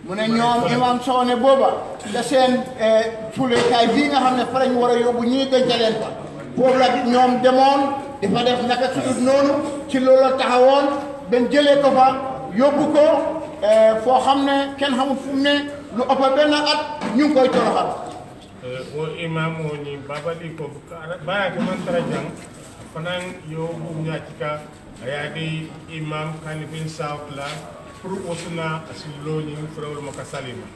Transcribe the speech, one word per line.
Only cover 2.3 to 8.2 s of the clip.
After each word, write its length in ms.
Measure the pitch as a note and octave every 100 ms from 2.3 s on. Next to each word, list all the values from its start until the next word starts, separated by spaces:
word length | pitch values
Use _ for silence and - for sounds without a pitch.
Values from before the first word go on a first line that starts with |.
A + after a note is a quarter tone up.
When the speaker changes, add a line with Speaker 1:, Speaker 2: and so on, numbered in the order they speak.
| C#4 C4 B3 - -
Speaker 1:
eh, 540 | A3 A3 A3+ - -
fulekaay 560 | - C4 A#3+ A#3+ A#3+ A#3
bii 160 | - C#4+
nga 100 | C#4
xam 160 | B3+ B3+
ne 80 | A#3
fa 80 | C4
lañ 140 | B3+ B3
war 160 | A#3+
a 80 | A#3+
yóbbu 240 | A#3+ A#3
ñii 260 | A#3 C4 C4
denc 180 | C4 A#3+
leen 260 | A#3 A3 G#3+
fa. 80 | - - - - - -
Foofu 200 | B3+ B3+
la 100 | B3 - A#3+
ñoom 360 | B3 B3+ A#3+
demoon 400 | B3+ C4 C4+ C#4+ C#4 - -
di 80 | -